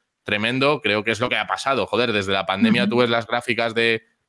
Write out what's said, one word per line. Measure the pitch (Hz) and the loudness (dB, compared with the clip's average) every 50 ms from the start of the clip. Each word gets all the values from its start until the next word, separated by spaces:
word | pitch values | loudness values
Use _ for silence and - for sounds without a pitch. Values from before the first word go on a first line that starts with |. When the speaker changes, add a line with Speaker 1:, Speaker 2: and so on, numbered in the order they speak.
| _ _ _ _ _ | _ _ _ _ _
Speaker 1:
tremendo, | - 104 104 110 117 127 131 135 143 151 - | -4 -4 -2 -2 -2 0 0 2 0 0 0
creo | - 104 104 107 101 | 0 0 0 0 0
que | 113 | 0
es | 110 104 | -2 -2
lo | 123 120 | -2 -2
que | 120 | -2
ha | 110 104 | -2 -2
pasado. | 92 98 - - 135 139 113 92 | -2 -4 -4 -2 -2 0 0 -2
Joder, | - 101 110 123 117 | 0 0 0 0 0
desde | 104 104 95 98 | 0 -2 0 0
la | 98 98 92 | -2 -2 0
pandemia | 92 95 98 113 110 107 120 | -2 0 2 2 2 4 2
Speaker 2:
Ujú. | 123 104 | 2 2
Speaker 1:
tú | 117 120 | 2 2
ves | 123 117 | 2 2
las | 117 117 113 | 2 0 -2
gráficas | - 120 120 - 123 110 113 117 117 110 | -2 -4 -4 -2 -2 -2 0 -2 0 0
de, | 117 117 117 113 110 - _ _ _ _ | 0 2 2 0 -2 -4 _ _ _ _